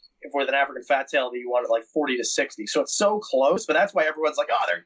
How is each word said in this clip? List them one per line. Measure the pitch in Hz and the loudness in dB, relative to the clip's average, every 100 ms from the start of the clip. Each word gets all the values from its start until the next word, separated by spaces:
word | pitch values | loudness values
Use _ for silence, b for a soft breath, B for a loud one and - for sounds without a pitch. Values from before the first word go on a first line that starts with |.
| b _ | b _
if | 135 | -8
with | 139 131 | -4 0
an | |
African | 139 139 127 | 0 0 -4
fat | - 139 135 | 0 0 0
tail, | 147 123 | -2 -2
that | 123 | -4
you | 120 | -2
want | 123 | -2
it, | 117 | 2
like, | 117 | 0
forty | - 156 139 123 | 0 -2 0 -2
to | |
sixty. | 113 - 135 - 104 | -2 -2 -4 -6 -4
So | 117 | -2
it's | 110 | -2
so | - 208 - | 2 2 2
close, | - 131 135 180 | 0 2 4 2
but | - | 2
that's | 156 202 | 2 2
why | 185 | 2
everyone's | 156 156 151 143 | 0 0 -2 0
like, | 147 | 0
"Oh, | - - | 0 0
they're | 87 | -4